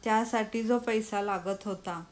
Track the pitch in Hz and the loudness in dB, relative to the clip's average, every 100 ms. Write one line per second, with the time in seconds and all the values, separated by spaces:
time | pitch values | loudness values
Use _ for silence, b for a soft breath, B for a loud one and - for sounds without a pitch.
0 | 226 220 226 233 220 226 226 240 233 220 | 4 2 2 0 0 -2 2 2 4 0
1 | 214 202 202 196 180 196 208 185 190 175 | 0 -2 0 -2 -2 -4 -4 -6 -6 -8
2 | 170 | -10